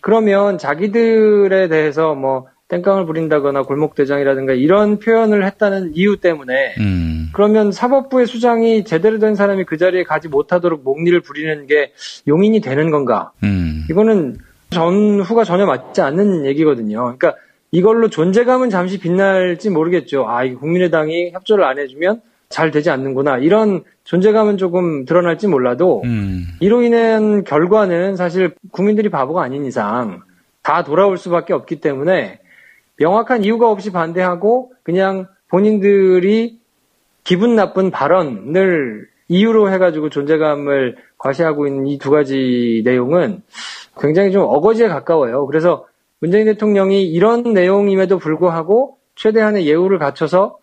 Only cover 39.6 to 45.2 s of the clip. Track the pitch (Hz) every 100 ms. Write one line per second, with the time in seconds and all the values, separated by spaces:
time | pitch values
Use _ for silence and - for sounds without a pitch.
39.6 | 202 190 180 156 151 147 143 160 156 143
40.6 | 143 139 127 - _ _ 135 139 165 147
41.6 | 143 139 135 139 139 151 135 135 131 123
42.6 | 120 113 113 127 123 170 143 92 _ -
43.6 | - - - - 143 160 196 196 165 127
44.6 | 185 220 226 147 127 165